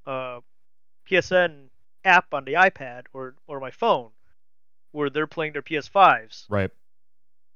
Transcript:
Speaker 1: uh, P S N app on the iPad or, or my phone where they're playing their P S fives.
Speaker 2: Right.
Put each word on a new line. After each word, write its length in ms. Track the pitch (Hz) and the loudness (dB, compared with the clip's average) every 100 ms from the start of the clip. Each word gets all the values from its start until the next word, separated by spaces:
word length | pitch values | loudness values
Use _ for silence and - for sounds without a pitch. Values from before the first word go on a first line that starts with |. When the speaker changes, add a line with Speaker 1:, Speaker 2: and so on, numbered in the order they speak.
| - | -12
Speaker 1:
uh, 340 | 131 127 123 - - - - - - | -10 -10 -14 -18 -20 -20 -20 -20 -18
P 140 | - 180 | -2 0
S 120 | - | 2
N 360 | 185 175 147 135 - - - 190 | 2 0 -4 -20 -20 -20 -4 4
app 260 | 180 - | 4 4
on 140 | 143 135 | -6 -2
the 80 | |
iPad 480 | 160 190 - 131 123 123 | 2 2 0 -14 -16 -16
or, 220 | 135 127 - - | -14 -14 -16 -14
or 140 | 139 | -12
my 100 | 131 | -12
phone 380 | - 233 156 113 - - - - - - - - | -4 0 0 -4 -20 -20 -20 -20 -20 -20 -20 -14
where 180 | 151 143 | -6 -6
they're 160 | 147 156 | -4 -8
playing 260 | - 156 | -6 -8
their 80 | 147 | -8
P 140 | - 156 | -8 -8
S 100 | - | -2
fives. 600 | 196 180 123 110 - - | 6 6 6 0 -18 -4
Speaker 2:
Right. 220 | 101 95 - - - - - - - - | -2 -2 -6 -20 -20 -20 -20 -20 -20 -20